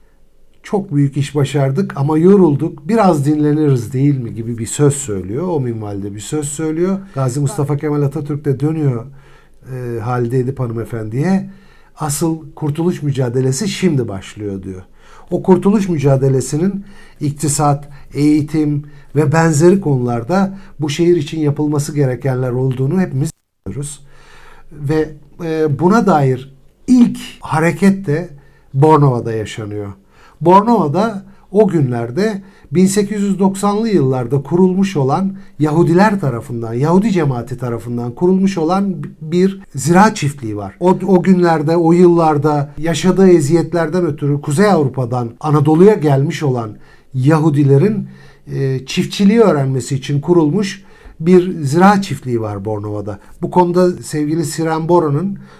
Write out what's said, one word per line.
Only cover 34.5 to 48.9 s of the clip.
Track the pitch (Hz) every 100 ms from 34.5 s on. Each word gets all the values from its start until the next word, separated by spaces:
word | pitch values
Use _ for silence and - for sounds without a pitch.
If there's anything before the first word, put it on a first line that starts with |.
| 170 185 185 196 151
olan | 131 156 190 - - -
Yahudiler | 151 151 165 170 208 202
tarafından, | 143 117 - 120 113
Yahudi | 117 147 180 220
cemaati | 180 147 123 117 127
tarafından | 127 117 120 120 120
kurulmuş | 120 180 190 190 185
olan | 156 185 202 165 143 -
bir | 156 175 190 196 -
ziraat | 139 135 175 214 208
çiftliği | 143 - 110 104
var. | 98 -
O, | 180 185 196
o | 185
günlerde, | 170 185 175 160 147 170
o | 165
yıllarda | 175 180 170 160 147 151 147 143 -
yaşadığı | - 165 185 180 190
eziyetlerden | 170 139 165 151 170 160 175 175
ötürü | 143 143 143
Kuzey | 147 147 208
Avrupa'dan | 175 139 120 123 123 120 -
Anadolu'ya | 151 151 151 156 190
gelmiş | 208 151 135 147 -
olan | 151 123 110 104 - - _
Yahudilerin, | 131 127 160 160 143 143 139 190 214 - - - - -
e, | 139 135 131
çiftçiliği | 131